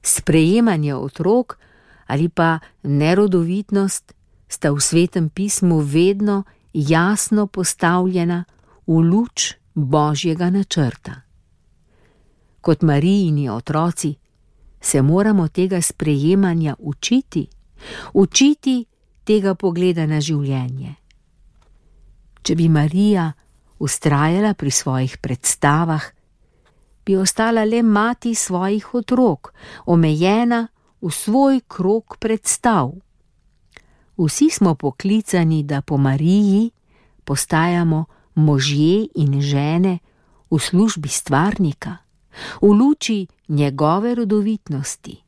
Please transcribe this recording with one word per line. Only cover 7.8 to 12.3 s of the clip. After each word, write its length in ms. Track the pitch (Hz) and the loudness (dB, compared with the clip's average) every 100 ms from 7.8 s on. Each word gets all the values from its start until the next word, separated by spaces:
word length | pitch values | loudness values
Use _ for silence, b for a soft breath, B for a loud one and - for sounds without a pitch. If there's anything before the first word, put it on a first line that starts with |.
| 170 180 185 185 170 175 175 b b b - | 0 2 0 0 -2 -2 -6 b b b 0
v 60 | 165 | 2
luč 540 | 165 196 240 - - - _ | 4 2 0 -6 -8 -8 _
Božjega 760 | - 139 151 151 143 170 160 175 | -6 0 0 0 -2 -4 -2 -2
načrta. 720 | 196 196 - 131 - - - _ _ _ _ _ _ _ _ _ _ _ | -2 -2 -2 -2 -4 -16 -18 _ _ _ _ _ _ _ _ _ _ _